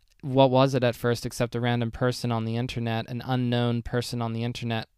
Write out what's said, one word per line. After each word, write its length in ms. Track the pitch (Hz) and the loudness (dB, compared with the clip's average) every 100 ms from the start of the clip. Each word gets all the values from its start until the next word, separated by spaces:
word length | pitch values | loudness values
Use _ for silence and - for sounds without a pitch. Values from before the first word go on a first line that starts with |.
| _ _ | _ _
what 280 | 147 127 135 | 0 4 6
was 240 | 127 135 131 | 6 4 4
it 80 | |
at 120 | 123 113 | 2 2
first 300 | 120 120 123 | 0 0 -4
except 300 | - 120 120 | -4 -2 0
a 40 | |
random 300 | 120 120 117 | 0 0 -2
person 420 | - 127 123 120 | 0 0 0 -2
on 140 | 113 110 | -2 -2
the 100 | 113 | -2
internet, 540 | 127 - 117 113 - | -4 -4 -2 -4 -4
an 140 | 120 - | -8 -2
unknown 560 | 127 123 120 120 120 | 0 2 2 2 0
person 400 | - 123 120 120 | -2 -4 -2 -4
on 120 | 117 | -4
the 100 | 113 | -2
internet? 440 | 120 123 120 113 - | -4 -4 -4 -4 -6